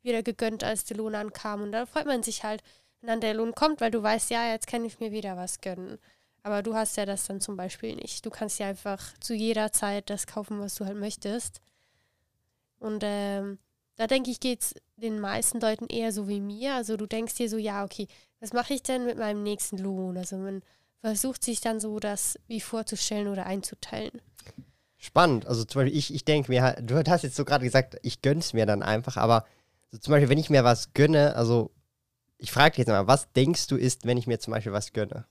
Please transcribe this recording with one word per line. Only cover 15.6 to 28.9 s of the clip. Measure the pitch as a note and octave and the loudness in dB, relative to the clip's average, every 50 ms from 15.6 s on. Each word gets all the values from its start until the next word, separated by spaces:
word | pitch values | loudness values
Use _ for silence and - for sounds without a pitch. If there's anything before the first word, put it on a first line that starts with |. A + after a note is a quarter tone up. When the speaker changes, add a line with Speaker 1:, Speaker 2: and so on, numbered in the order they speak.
Speaker 1:
Leuten | A3+ A3 A3 - A#3 - | 0 0 0 -2 -6 -6
eher | - A#3 A3+ A3+ | -4 -2 -2 -2
so | G3+ G#3 G3+ | -4 -4 -4
wie | G3 G#3 G3+ | -4 -4 -4
mir. | G3+ G3+ G3+ G#3+ B3 C#4 C4+ | -4 -6 -8 -6 -4 -4 -2
Also | B3+ A#3 G#3 A3 | -2 -2 -4 -4
du | G3+ G#3+ | -6 -4
denkst | G#3 A3+ A3 A3+ A3+ - | -4 -4 -4 -4 -6 -4
dir | - A#3+ A3 | -4 -4 -2
so, | G#3+ A3 | -2 -4
ja, | G#3+ G#3+ G3+ G3+ G3+ | -4 -4 -4 -4 -6
okay, | G3 - - G3+ - - - _ _ _ _ | -6 -8 -10 -10 -10 -12 -20 _ _ _ _
was | A3+ G3+ A#3 | -12 -4 -2
mache | A#3+ A#3+ - | -2 -2 0
ich | C#4+ B3+ | -4 -4
denn | _ - C4 B3+ B3 | _ -2 -2 -2 -2
mit | A#3+ A3+ A3+ | -4 -4 -2
meinem | A3+ G#3 G#3 G#3 | -4 -4 -2 -4
nächsten | G#3 G#3 G#3 G3+ - - - | -4 -4 -4 -4 -6 -6 -6
Lohn? | F#3+ F#3+ G3 G3 F#3+ F#3 F#3 F3+ | -6 -4 -4 -4 -4 -4 -4 -6
Also | F3+ F#3 - G3 F#3+ | -6 -6 -8 -8 -8
man | F#3+ G3 G3 G3 _ _ _ _ _ _ _ _ | -8 -8 -8 -10 _ _ _ _ _ _ _ _
versucht | - A3 G#3+ G3+ - C4 B3+ - - | -4 -2 -2 0 -2 -2 -2 -4 -4
sich | B3 A3+ - | -4 -4 -2
dann | - A#3 A3 A3 | -2 -2 -2 -2
so, | G#3 A3 G#3+ G#3+ | -4 -6 -6 -4
das | G#3+ G#3 G3+ G3 - - - - _ | -4 -4 -4 -2 -4 -4 -4 -6 _
wie | _ A3+ A3 | _ -8 -8
vorzustellen | - - - A3 A3 - A3 F#3+ - - A3 G#3 G#3 G3+ | -6 -4 -6 -6 -4 -4 -4 -4 -4 -2 -2 -2 -2 -2
oder | G3+ F#3+ F3+ | -4 -4 -4
einzuteilen. | F#3 F#3+ G3 F#3 - - _ - - - G#3+ G#3+ - - A#3+ _ _ _ - - - - - - _ _ _ _ _ _ | -4 -6 -6 -6 -8 -12 _ -12 -10 -8 -8 -8 -8 -10 -14 _ _ _ -20 -20 -20 -20 -20 -20 _ _ _ _ _ _
Speaker 2:
Spannend. | _ - - _ D3+ F3+ E3 C3+ A2 - | _ -20 2 _ 6 8 8 6 2 2
Also | - B2 A2+ A2 | 0 -2 -2 -2
zum | - - C3+ | -2 2 2
Beispiel, | C3+ C#3 C#3+ D3 | 2 2 2 0
ich, | C#3+ - D3 | -2 -2 -6
ich | D3 - | -2 2
denke | - D3+ D3+ C3+ - | 4 4 4 4 4
mir | B2+ B2 | 4 6
halt, | C3 B2+ - - A#2+ A2+ | 6 4 4 2 -2 0
du | B2 | 2
hast | D#3+ D3+ E3 F3 E3+ | 2 4 4 4 4
jetzt | - C3 - | 2 -2 -2
so | - C#3+ | -2 2
gerade | - D3 C#3 B2+ | 2 2 2 2
gesagt, | B2 A#2+ C3+ C3 - - - | 6 4 4 4 4 -8 -8
ich | - B2 - _ | -6 -8 -6 _
gönn's | - C3+ D3 E3 E3 - - | 2 2 2 4 0 0 2
mir | A2+ A2 | 4 4
dann | G#2 G#2 G2+ | 4 4 2
einfach, | - - | 2 0